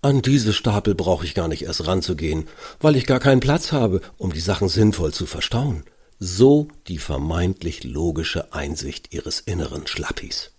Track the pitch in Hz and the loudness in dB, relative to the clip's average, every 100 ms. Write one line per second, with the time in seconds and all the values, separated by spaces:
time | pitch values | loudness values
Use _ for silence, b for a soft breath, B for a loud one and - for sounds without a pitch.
0 | 139 139 127 143 110 104 - 104 107 95 | 4 2 4 4 4 2 2 2 2 0
1 | 90 90 85 - - 143 160 - - 92 | 2 2 0 -2 -2 -4 -6 -4 0 0
2 | - 80 80 78 76 B B B - 139 | 0 -2 -2 -2 -4 B B B 2 4
3 | - 127 143 135 127 165 - 147 113 92 | 2 2 6 4 4 0 0 0 2 0
4 | B B 95 78 82 95 98 107 107 98 | B B -6 -4 -2 0 0 4 4 4
5 | 80 - 85 82 - 117 139 87 - b | -2 -2 -6 -6 -2 -2 -2 -4 -8 b
6 | b _ 92 92 127 147 147 - - 85 | b _ -8 4 6 6 2 -10 -10 -8
7 | - 69 73 82 90 95 82 76 - 69 | -4 -4 -2 0 0 -2 -6 -8 -8 -4
8 | 85 78 80 - - 73 71 76 - - | -2 -2 -4 -4 -6 -8 -6 -6 -6 -10
9 | - - - - - 87 78 73 - - | -12 -12 -8 -8 -4 -4 -4 -6 -8 -8
10 | 76 - - - - | -6 -8 -8 -10 -10